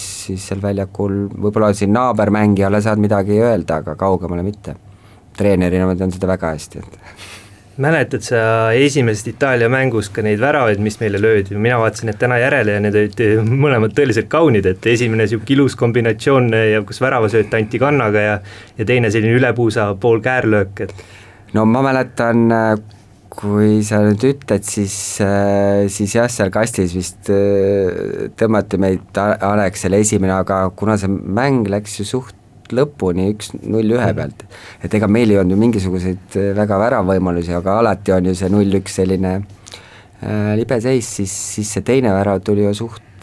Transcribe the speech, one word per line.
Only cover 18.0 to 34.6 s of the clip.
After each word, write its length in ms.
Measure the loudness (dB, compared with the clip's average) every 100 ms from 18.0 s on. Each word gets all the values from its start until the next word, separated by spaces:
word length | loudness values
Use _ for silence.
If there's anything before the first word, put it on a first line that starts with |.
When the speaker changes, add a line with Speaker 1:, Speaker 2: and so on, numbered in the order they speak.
| 2 2
Speaker 2:
ja, 140 | 0 -2 -6 -20 -18 -6
ja 80 | 0
teine 240 | 2 2
selline 240 | 2 2 2
ülepuusa 480 | 2 2 0 0 -2
pool 280 | 0 2 2
käärlöök, 640 | 2 0 2 2 0 -6 -10
et 80 | -12 -20 -20 -20 -20 -4
Speaker 1:
No 100 | 2
ma 180 | 2 4
mäletan, 680 | 2 0 -2 -2 0 2 4
äh, 220 | 2 2 0 -4 -20 -20 -20 -20
kui 480 | -10 -2 2 4 4
sa 180 | 2 2
nüüd 200 | 2 2
ütled, 420 | 0 0 -2 -2 -2
siis, 280 | -4 -4 -6 -10 -2
äh, 640 | 0 2 2 2 2 2 0
siis 280 | -2 -2 0
jah, 100 | 0
seal 240 | 0 -2
kastis 440 | 0 -2 0 -2
vist, 340 | -4 -8 -10 -2
äh, 1000 | 0 2 2 2 2 0 -2 -8 -6 -10
tõmmati 440 | -2 0 0 0 0
meid 400 | 0 -2 -4 -2
A-, 180 | -2 0 0
Alexele 500 | 0 0 -2 0 2
esimene, 300 | 2 0 0
aga 300 | 0 0 -2 -2
kuna 260 | -2 -2 -2
see 120 | -2
mäng 560 | -4 -4 -2 0 0 0
läks 300 | -4 -6 -10
ju 60 | -6
suht 280 | -6 -8 -20 _ -20 -6
lõpuni 560 | -2 -2 -2 -2 0 -2
üks 220 | -4 -10
null 320 | -10 -4 -2 0
ühe 160 | 0
Speaker 2:
Mhm. 140 | 0 -2
Speaker 1:
pealt, 260 | -8 -12 -20 -20